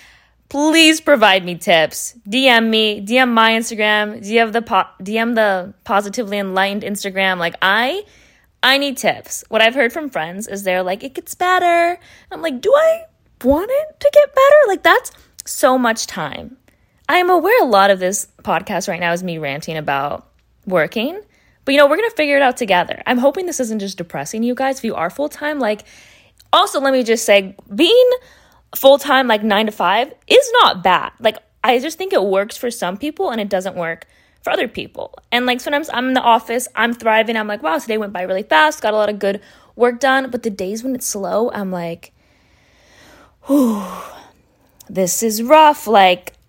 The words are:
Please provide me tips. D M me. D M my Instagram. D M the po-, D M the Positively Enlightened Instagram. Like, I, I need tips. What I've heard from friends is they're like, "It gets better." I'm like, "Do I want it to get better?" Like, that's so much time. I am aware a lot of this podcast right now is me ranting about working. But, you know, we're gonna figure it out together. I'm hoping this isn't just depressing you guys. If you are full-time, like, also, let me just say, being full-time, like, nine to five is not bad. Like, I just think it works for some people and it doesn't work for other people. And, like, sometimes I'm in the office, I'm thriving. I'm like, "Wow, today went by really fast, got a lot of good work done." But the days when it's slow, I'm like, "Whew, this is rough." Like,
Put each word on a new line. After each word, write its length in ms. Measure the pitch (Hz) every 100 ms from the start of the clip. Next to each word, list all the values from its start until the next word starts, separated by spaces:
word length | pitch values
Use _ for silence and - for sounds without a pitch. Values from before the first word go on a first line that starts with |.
| - _ _ _ _
Please 520 | 277 302 320 320 311
provide 420 | - 277 208 190
me 120 | 175 170
tips. 580 | - 170 156 - - - 196
D 200 | 240 262
M 220 | 233 226
me. 320 | 220 214 208
D 160 | 202 247
M 160 | 254
my 180 | 226 226
Instagram. 720 | 226 233 220 208 214 208 220
D 160 | 202 233
M 120 | 226
the 100 | 226
po-, 260 | 226 196 - -
D 160 | 196 220
M 180 | 233 233
the 380 | 214 190 185 -
Positively 540 | - 202 202 202 202 202
Enlightened 460 | 196 185 196 202
Instagram. 540 | 196 202 196 190 190 185
Like, 180 | 170 -
I, 420 | 185 208 254 370 415 _ _ _ _ _
I 140 | 247 269
need 200 | 285 247
tips. 460 | 190 110 - - -
What 120 | 220
I've 140 | 226 262
heard 160 | 240
from 180 | 330 294
friends 380 | 170 160 190 226
is 160 | 202
they're 200 | 196 185
like, 200 | 185 202
"It 120 | 269 339
gets 200 | - -
better." 640 | 359 370 349 339 339 349 - - -
I'm 100 | 359
like, 200 | 330 247
"Do 120 | 381
I 300 | 571 640 659 640 _ _ -
want 260 | 247 294 427
it 260 | 554 622 -
to 100 | 571
get 200 | 587 571
better?" 220 | 554 554 605 494
Like, 160 | 370
that's 280 | 330 427 - - _ - -
so 320 | - 269 262
much 300 | 240 226 -
time. 480 | - 151 - - 254 _ _ _ _ -
I 80 | 339
am 120 | 359
aware 320 | 359 339 494
a 40 | 302
lot 260 | 196 196
of 80 | 190
this 280 | 185 196 - _
podcast 460 | - 170 190 180 -
right 140 | 170
now 100 | 175
is 100 | 175
me 160 | 185 165
ranting 380 | 147 143 160 160
about 520 | 147 139 143 - _ _ _ _ -
working. 520 | 180 151 226 247 381 - _ _ _ -
But, 80 |
you 60 | 277
know, 80 | 285
we're 80 | 320
gonna 160 | 440
figure 240 | 440 302 277
it 60 |
out 160 | 269 254
together. 440 | 214 180 165 - -
I'm 120 | 247
hoping 280 | 277 370 359
this 140 | 269
isn't 200 | 233 220
just 180 | 196 -
depressing 460 | 175 156 143 220
you 100 | 240
guys. 240 | 247 269 269
If 60 |
you 120 | 226 -
are 140 | 170
full-time, 500 | 220 294 - 294 302
like, 240 | 220 214 - - - _ _ _ _
also, 260 | 320 381 311
let 140 | 269
me 100 | 262
just 220 | 233 226 -
say, 300 | 202 190 - -
being 360 | 202 349 480 494 508 - _ _ _ _ -
full-time, 520 | 269 277 277 262 247
like, 160 | 214
nine 220 | 214 202 220
to 60 |
five 420 | 214 180 208 277 - -
is 240 | 494 523 480
not 220 | - 185
bad. 280 | 180 170 - -
Like, 180 | - - _ _
I 160 | 220 240
just 180 | 302 -
think 160 | 381
it 100 | 339
works 320 | 196 190 214 -
for 140 | 240
some 260 | 226 180 196
people 340 | 294 302 381
and 100 | 240
it 80 | 202
doesn't 260 | 190 185 185
work 300 | 165 165 - _ _ _
for 100 | -
other 160 | 381 262
people. 480 | - - - - - -
And, 140 | 240 247
like, 140 | 247
sometimes 300 | 320 294 302
I'm 160 | 240 254
in 60 |
the 80 | 262
office, 460 | 240 233 - 240 240 -
I'm 180 | 233
thriving. 420 | 233 226 220 220 226
I'm 120 | 214
like, 160 | 208
"Wow, 160 | 320 320
today 180 | 226 220
went 160 | 202
by 80 | 196
really 220 | 185 190
fast, 380 | - 311 311 -
got 120 | 220
a 40 | 214
lot 120 | 208
of 100 | 208
good 220 | 202 202 - _ _ -
work 240 | 240 240
done." 300 | 269 269 262
But 140 | 240
the 60 | 233
days 340 | 196 185 220
when 120 | 254 247
it's 120 | -
slow, 440 | 208 185 190 240
I'm 200 | - 190
like, 420 | 180 170 175 - _ _ _ _ _ _ _ _ _ - - _ _ -
"Whew, 360 | 285 240 208 190 185 - - - _ _ _ _ _ -
this 320 | 190 180 -
is 220 | 226 214
rough." 420 | 233 311 302 294 214
Like, 480 | 214 190 180 - -